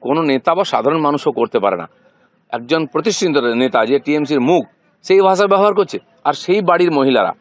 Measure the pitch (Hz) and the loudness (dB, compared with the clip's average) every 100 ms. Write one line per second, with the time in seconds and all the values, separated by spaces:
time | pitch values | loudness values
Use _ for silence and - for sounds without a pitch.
0 | 123 151 156 135 170 170 202 120 120 160 | -6 -2 0 -2 0 -2 0 -2 0 0
1 | 147 147 156 120 117 120 98 90 82 _ | 0 -2 -4 -2 -2 0 -2 -2 -8 _
2 | _ _ _ _ _ 120 120 160 156 156 | _ _ _ _ _ -12 -4 -4 -2 -4
3 | 190 190 180 143 120 117 127 120 113 135 | -4 -2 -2 0 0 0 0 0 0 0
4 | 143 151 139 147 123 170 - _ _ _ | 0 -2 -2 0 2 0 0 _ _ _
5 | - 190 190 190 202 196 208 202 190 - | 0 4 4 2 2 2 2 0 -2 -6
6 | - _ 143 143 - 202 175 175 175 147 | -14 _ -4 -4 -2 0 2 2 2 2
7 | 135 123 90 - | 2 2 0 -4